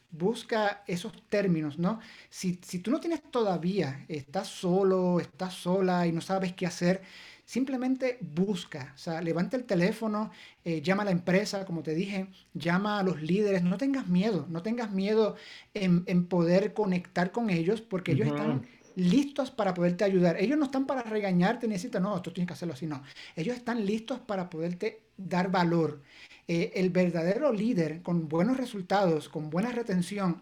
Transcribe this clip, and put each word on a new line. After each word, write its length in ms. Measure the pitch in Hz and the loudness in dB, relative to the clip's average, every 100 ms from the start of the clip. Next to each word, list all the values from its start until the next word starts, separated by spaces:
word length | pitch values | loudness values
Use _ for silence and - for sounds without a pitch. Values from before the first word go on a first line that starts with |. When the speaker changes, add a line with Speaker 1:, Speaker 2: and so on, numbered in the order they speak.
| _ | _
Speaker 1:
busca 720 | 151 180 233 - 226 208 202 - | -4 -2 -2 -2 0 0 -2 -6
esos 260 | 175 226 - - | -6 -6 -14 -4
términos, 480 | 208 202 160 151 143 | 0 2 2 0 -2
¿no? 220 | 175 220 - - - | -2 -2 -8 -20 -20
Si, 300 | - 185 175 | -6 -6 -6
si 160 | - 180 | -8 -8
tú 100 | 196 | -2
no 100 | 311 | -2
tienes 220 | 339 320 | -2 -4
todavía, 840 | - 247 214 170 170 202 143 131 - | -4 -2 0 0 0 0 -2 -4 -10
estás 400 | 151 135 190 208 | -10 -6 -6 -6
solo, 720 | - 185 185 190 185 180 175 | -4 0 4 4 4 4 2
estás 340 | - - 180 | 0 -6 -8
sola 540 | 180 175 185 185 180 170 | -6 -2 2 2 2 2
y 40 | |
no 80 | 165 | 0
sabes 340 | - 190 185 | -2 -2 -2
qué 120 | 180 175 | -2 -6
hacer, 360 | - 175 190 - - - - - | 0 2 2 -2 -18 -20 -20 -8
simplemente 720 | 233 269 262 254 262 262 247 | -4 -2 0 0 0 0 -4
busca, 720 | 156 151 196 180 - 147 131 - | -4 0 0 0 -6 -12 -12 -12
o 20 | |
sea, 240 | - 160 | -6 -4
levanta 340 | 170 165 180 254 | -2 0 0 -2
el 100 | 247 | 0
teléfono, 640 | 190 180 220 220 208 214 - - - 175 | 2 2 2 -2 -2 -4 -8 -20 -12 -6
eh, 160 | 160 | -2
llama 220 | 147 196 | 0 0
a 20 | 208 | 2
la 60 | |
empresa, 520 | 175 - 180 208 196 190 | 0 2 2 0 -4 -6
como 180 | 170 | -6
te 100 | 151 156 | -4 -2
dije, 320 | 196 202 190 - _ | -2 -4 -8 -12 _
llama 460 | - 165 180 208 208 | -6 0 0 0 0
a 40 | |
los 180 | 185 151 | 0 0
líderes, 420 | 156 185 208 190 | 0 2 2 2
no 140 | 175 202 | 2 0
tengas 300 | 277 269 185 | 0 0 2
miedo, 380 | 180 214 185 139 | 2 2 0 -2
no 120 | 165 | -6
tengas 300 | 175 240 220 | -4 -4 -2
miedo 440 | 190 196 220 208 196 - - - | -2 2 4 2 0 -12 -20 -12
en, 300 | 208 190 175 175 | -2 4 4 4
en 200 | 180 175 | 0 2
poder 480 | 180 165 180 208 | 2 4 4 4
conectar 580 | - 208 180 - - 185 | 0 0 0 -2 -2 -2
con 180 | 240 226 | 0 0
ellos, 320 | 170 165 220 | 2 2 0
porque 300 | - 185 - | -2 -6 0
ellos 140 | 135 143 | 2 2
están 220 | 147 151 | 0 0
Speaker 2:
Ujú. 160 | 131 - - - - | -2 -4 -14 -12 0
Speaker 1:
listos 560 | 180 233 285 285 262 | 4 4 4 -2 -4
para 220 | - 196 | -2 -2
poderte 300 | 175 175 175 | 2 2 2
ayudar. 340 | 208 190 175 165 | 2 4 4 4
Ellos 180 | 208 302 | 2 2
no 80 | 277 | 2
están 200 | 269 269 | 0 0
para 180 | 269 | -2
regañarte 640 | 233 214 196 180 180 247 226 | -2 -2 2 4 4 2 -2
ni 60 | |
decirte, 260 | 202 226 202 | -4 -4 -2
"No, 220 | 185 190 | -2 -2
tú 100 | 185 | -6
tienes 160 | 180 175 | -4 -6
que 60 | |
hacerlo 200 | 170 170 | -4 -8
así", 120 | 139 160 | -6 -6
no. 160 | 139 - - - - | -8 -10 -18 -14 -6
Ellos 200 | 165 247 | -6 -4
están 300 | - 233 196 | -4 -2 0
listos 340 | 220 - 254 | -2 -4 -8
para 300 | - 190 180 | -6 -6 -6
poderte 540 | 160 165 180 220 - _ - | -6 -6 -4 -6 -8 _ -14
dar 320 | 185 185 190 | -4 0 2
valor. 500 | 185 170 170 151 147 - - - - - | 2 4 4 2 -2 -14 -20 -20 -16 -4
Eh, 260 | 170 175 202 | 0 0 0
el 140 | 185 | 2
verdadero 640 | 175 180 165 165 208 294 | 4 2 2 2 2 2
líder 480 | 214 220 196 156 160 | 2 2 2 0 -2
con 260 | 180 175 156 | -2 0 0
buenos 300 | 160 208 262 | 2 2 2
resultados, 720 | 240 202 180 190 190 156 147 | -2 -6 -2 2 4 2 -2
con 200 | 160 156 | -8 -4
buena 220 | 165 233 | -2 -2
retención 720 | 233 226 180 175 202 185 160 | -2 -2 0 0 -2 -2 -2